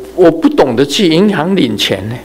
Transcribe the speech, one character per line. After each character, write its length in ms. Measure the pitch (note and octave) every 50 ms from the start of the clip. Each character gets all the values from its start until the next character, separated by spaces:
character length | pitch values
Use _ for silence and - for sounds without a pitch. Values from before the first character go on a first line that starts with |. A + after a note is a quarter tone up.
| - - -
我 160 | - F3+ E3
不 180 | - - - C#4+
懂 260 | - - D#3+ C3 A#2
得 100 | A2 C#3+
去 220 | D3 - - G#3 E3
银 260 | D#3 E3 G3+ G#3+ G3
行 220 | D#3 D3+ F3+ G3
领 220 | F3 C#3+ A#2 G#2 F#2+
钱 320 | - - A2 F#2 F#2+ A2
呢 60 | A#2+ B2+ -